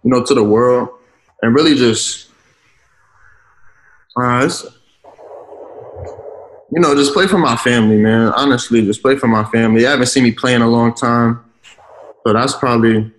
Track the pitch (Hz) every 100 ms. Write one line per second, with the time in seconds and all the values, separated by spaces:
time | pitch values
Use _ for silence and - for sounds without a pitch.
0 | 120 127 123 131 104 107 123 123 104 -
1 | _ _ _ _ 117 123 156 135 123 107
2 | - - - _ _ _ _ _ _ _
3 | _ _ _ _ _ _ - _ _ _
4 | _ 123 123 123 143 - - _ _ _
5 | - - - - - - - - - -
6 | - - - - - - _ 160 165 143
7 | 139 - 190 190 147 117 127 120 107 107
8 | 110 113 113 - 139 123 - 117 104 107
9 | 131 139 123 110 107 113 113 113 120 143
10 | 123 139 123 113 127 123 117 117 117 117
11 | 123 120 117 120 _ _ - - - -
12 | - - 117 107 131 - 131 117 113 110
13 | 110